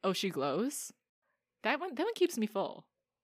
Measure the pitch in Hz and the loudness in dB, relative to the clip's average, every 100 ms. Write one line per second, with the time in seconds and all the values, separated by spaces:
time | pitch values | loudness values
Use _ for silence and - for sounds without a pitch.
0 | 190 180 196 135 135 147 254 - - - | 0 0 0 0 0 2 0 -2 -10 -14
1 | _ _ _ _ _ _ 214 277 359 247 | _ _ _ _ _ _ -2 0 -2 -2
2 | 427 453 349 240 214 196 175 - - _ | -2 2 2 2 -2 0 -2 -4 -16 _
3 | _ _ | _ _